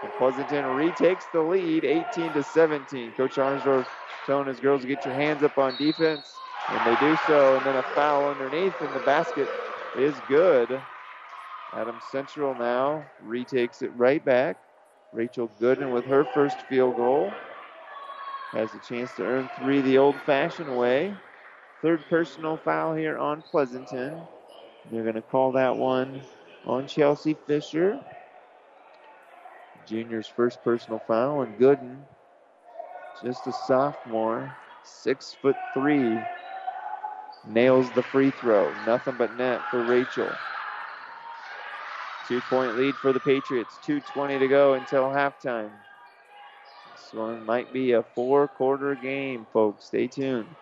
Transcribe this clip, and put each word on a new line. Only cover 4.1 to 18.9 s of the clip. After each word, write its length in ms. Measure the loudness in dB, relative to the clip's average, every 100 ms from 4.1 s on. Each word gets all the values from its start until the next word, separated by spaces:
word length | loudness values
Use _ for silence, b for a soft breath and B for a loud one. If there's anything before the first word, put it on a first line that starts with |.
| -14 -2
telling 220 | -2 -2
his 120 | -2
girls 220 | 2 2
to 60 | 0
get 160 | -4
your 100 | -4
hands 300 | -2 0 2
up 140 | 2 4
on 180 | 0 2
defense. 560 | 0 2 0 0 -8 -18 -14 -10 -6
And 100 | 0 2
they 100 | 4
do 160 | 4 4 4
so, 300 | 6 8 6
and 80 | 4
then 100 | 0
a 80 | 0 0
foul 340 | 2 4 2
underneath, 500 | -2 -4 0 0 -2
and 140 | -6
the 60 | -2
basket 500 | 2 2 2 -2 -2 -4 -8 -10 -10 0
is 180 | 0 0 2
good. 500 | 4 6 6 4 -2 -8 -18 -18 -20 -18 -18 -16 -16 -12
Adams 300 | -8 -8 -8 -8
Central 420 | -8 -8 -4 -4 -2
now 480 | 0 2 0 -2 -8 -18
retakes 580 | -8 -8 -2 0 0 -2
it 100 | -10 2
right 260 | 2 4
back. 340 | 4 2 2 -4 _ _ _ _ _
Rachel 400 | -6 -6 -4 -6 0
Gooden 320 | 2 2 0
with 140 | -2 2
her 180 | 2 2
first 280 | 2 0 0 -2
field 280 | 2 2 4
goal. 380 | 2 2 0 -6 -14 -18 -18 -20 -18 -16 -16 -14 -12 -12 -8
Has 220 | -4 -4
a 60 | -6
chance 320 | -12